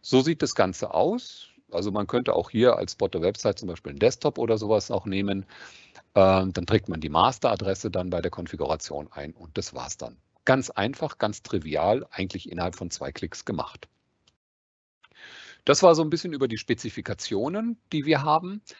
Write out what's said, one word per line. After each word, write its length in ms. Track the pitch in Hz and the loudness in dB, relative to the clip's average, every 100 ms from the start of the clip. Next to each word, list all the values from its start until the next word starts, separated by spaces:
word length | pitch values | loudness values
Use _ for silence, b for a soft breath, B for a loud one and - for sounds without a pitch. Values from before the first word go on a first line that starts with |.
So 200 | - 127 | 2 4
sieht 200 | 139 160 | 4 0
das 140 | 143 - | 0 2
Ganze 380 | 95 90 - | 0 0 -2
aus. 560 | 82 156 240 - - - _ _ | 2 2 0 -6 -16 -20 _ _
Also 220 | 87 101 | -4 -2
man 160 | 101 101 | -4 -2
könnte 260 | 123 123 | -2 0
auch 160 | - - | 0 0
hier 280 | 110 120 - | 4 4 4
als 160 | 92 | 0
Spotter 280 | - 98 87 | -2 -2 0
Website 380 | 87 107 110 95 | -2 0 -2 -2
zum 80 | 92 | -6
Beispiel 240 | 82 - | -10 -12
einen 80 | 69 | 0
Desktop 380 | 110 - 147 - | 2 2 -2 -2
oder 200 | 113 110 | 0 0
sowas 320 | 107 107 - | 2 0 0
auch 160 | 101 98 | -4 -2
nehmen. 400 | 95 101 98 95 B B B B B - 101 | -2 -2 -4 -8 B B B B B 0 6
Ähm, 380 | 95 95 95 | 6 6 2
dann 120 | 92 87 | -2 2
trägt 220 | 104 - | 2 2
man 140 | 82 | -4
die 80 | 76 | 0
Masteradresse 800 | 78 110 127 127 98 95 95 107 | 4 4 4 0 0 -2 -2 -2
dann 180 | 92 90 | -4 -2
bei 120 | 87 | -2
der 100 | 87 | -2
Konfiguration 800 | - 85 80 78 78 - 73 76 | -6 -8 -4 -2 -2 -4 -10 -10
ein 220 | - 73 | -12 -12
und 240 | - 85 78 | -14 -10 -8
das 160 | - | -8
war's 240 | 65 64 - | -10 -12 -10
dann. 180 | - - _ _ | -14 -16 _ _
Ganz 280 | - 131 123 | 0 2 0
einfach, 480 | - 107 139 151 - | -2 -2 -2 -8 -2
ganz 240 | 107 104 | -4 -4
trivial, 640 | - 98 80 73 87 120 - | -6 -6 -2 0 2 2 -2
eigentlich 420 | - 95 92 - | -8 -6 -8 -10
innerhalb 240 | 85 87 92 | -6 -6 -6
von 140 | 87 | -10
zwei 220 | - 69 | -8 -10
Klicks 340 | - - - - | -8 -10 -8 -6
gemacht. 420 | 87 - - - _ _ _ _ _ _ _ _ _ _ _ _ B B B B B - | -6 -6 -12 -20 _ _ _ _ _ _ _ _ _ _ _ _ B B B B B 2
Das 180 | 147 | 8
war 100 | 185 | 8
so 80 | 160 | 8
ein 80 | 156 | 4
bisschen 240 | 165 180 | -2 -4
über 140 | 143 131 | -2 -2
die 100 | 110 | -2
Spezifikationen, 1200 | - 113 113 - 95 101 - 101 135 196 233 226 _ | -4 -4 -4 -8 -8 -8 -4 -4 -2 -4 -4 -6 _
die 120 | 156 143 | -4 0
wir 180 | 147 | 2
haben. 400 | 147 156 180 208 B | 4 2 0 -8 B